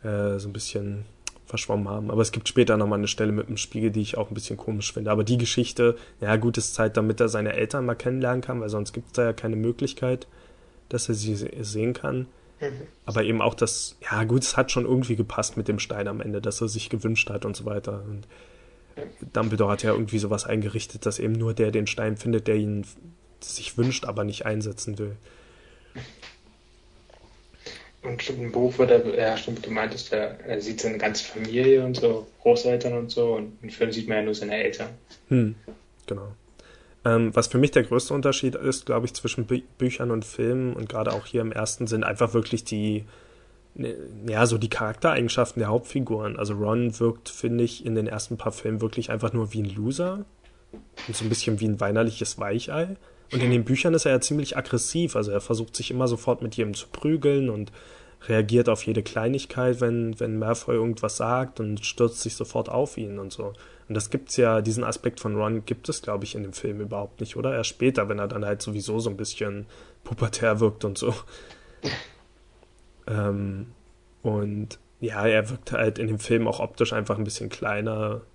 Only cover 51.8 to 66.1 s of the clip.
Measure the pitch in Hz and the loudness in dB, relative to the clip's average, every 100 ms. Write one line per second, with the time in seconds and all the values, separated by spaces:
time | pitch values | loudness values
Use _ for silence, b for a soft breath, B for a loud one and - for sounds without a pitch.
51.8 | 101 107 117 113 117 - 101 110 - 151 | 0 2 2 0 -6 -6 -4 -4 -2 -4
52.8 | 175 196 b b b 127 123 123 113 131 | -4 -6 b b b 0 4 4 4 2
53.8 | 175 160 151 131 - 151 139 - - 120 | 4 4 4 4 2 0 -2 -4 0 0
54.8 | - 160 170 - 104 101 - 110 113 - | 0 0 0 0 0 -2 0 -2 -2 -6
55.8 | - 127 127 117 - 117 120 110 107 101 | -4 0 2 0 0 0 -2 -2 -2 -4
56.8 | - - 147 156 143 139 131 107 104 B | -10 -4 0 4 4 4 2 -2 -6 B
57.8 | B B B B - 113 107 120 120 110 | B B B B 2 2 6 6 6 4
58.8 | - 107 104 - 110 135 - - 127 123 | 2 0 0 0 0 0 -2 0 2 4
59.8 | 123 117 113 107 117 110 110 117 - 120 | 2 2 0 -2 -2 0 0 0 2 2
60.8 | 113 110 110 - 113 123 127 - 110 107 | 2 0 -2 -2 0 0 0 -4 -4 -4
61.8 | - - 117 117 113 - - 117 110 120 | -6 2 2 2 -6 -6 -6 -4 -2 0
62.8 | 143 - 110 101 98 - 101 101 B B | -2 -2 -8 -8 -10 -8 -10 -10 B B
63.8 | B 107 104 135 - - 117 110 107 110 | B -4 -2 -4 -2 4 6 6 2 0
64.8 | 113 110 123 - 113 104 107 113 107 113 | -2 -2 -4 -2 -4 0 0 -2 -2 -6
65.8 | - 156 - | -4 -6 -4